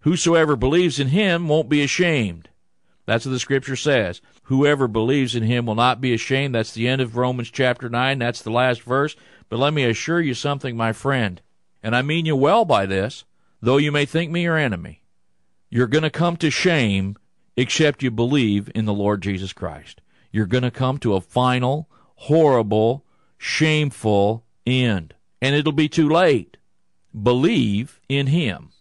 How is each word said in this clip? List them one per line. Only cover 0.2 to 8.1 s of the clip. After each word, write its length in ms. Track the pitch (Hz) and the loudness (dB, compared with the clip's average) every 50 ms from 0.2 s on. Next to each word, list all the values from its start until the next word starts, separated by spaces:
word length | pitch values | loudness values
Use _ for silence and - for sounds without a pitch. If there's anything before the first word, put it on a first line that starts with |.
| - 170 165 165 160 147 147 | 0 2 4 4 4 4 2
believes 440 | 120 120 131 151 175 180 170 131 135 | 0 0 0 2 2 2 2 0 -2
in 80 | 143 | -2
him 400 | 131 143 196 214 196 170 170 175 | 0 0 2 2 2 0 -2 0
won't 220 | 156 147 160 156 113 | 0 0 0 0 0
be 120 | 151 147 | 0 0
ashamed." 680 | 143 135 - - 180 175 160 139 113 98 85 82 80 - _ _ _ _ _ _ _ _ _ _ _ | 0 0 0 0 0 0 2 0 -2 -2 -6 -10 -16 -20 _ _ _ _ _ _ _ _ _ _ _
That's 180 | - 110 117 - | -2 -2 -2 -2
what 60 | 131 | -4
the 80 | 131 123 | -6 -6
scripture 360 | - - 139 131 123 - 135 | -2 -2 -2 -2 -2 -4 -8
says. 460 | 123 - 151 139 123 104 90 87 - _ _ _ _ _ | -4 0 0 2 2 0 -2 -6 -10 _ _ _ _ _
"Whoever 440 | - 131 131 139 143 147 139 135 | -2 0 2 4 4 4 2 0
believes 460 | 120 107 110 110 120 143 143 135 120 113 | 0 0 0 0 2 2 0 0 0 -2
in 100 | 120 110 | -2 0
him 220 | 110 123 120 120 | 0 0 0 -2
will 100 | 117 107 | -2 0
not 240 | 110 120 127 123 110 | 2 2 2 2 0
be 140 | 131 127 120 | -2 -2 -2
ashamed." 400 | 117 - - 135 135 139 139 123 | -2 -2 -2 -2 -2 -2 -2 -2
That's 200 | 113 110 - - | -4 -4 -4 -6
the 140 | 110 113 | -4 -2
end 140 | 123 131 135 | -2 0 0
of 160 | 131 117 113 | -2 -4 -2
Romans 320 | 120 127 127 127 123 120 - | -2 -2 0 -2 -4 -6 -8
chapter 400 | - - 135 127 120 - 139 123 | -4 0 0 0 0 -2 -6 -6
nine. 300 | 117 120 127 135 | -4 -2 -2 -2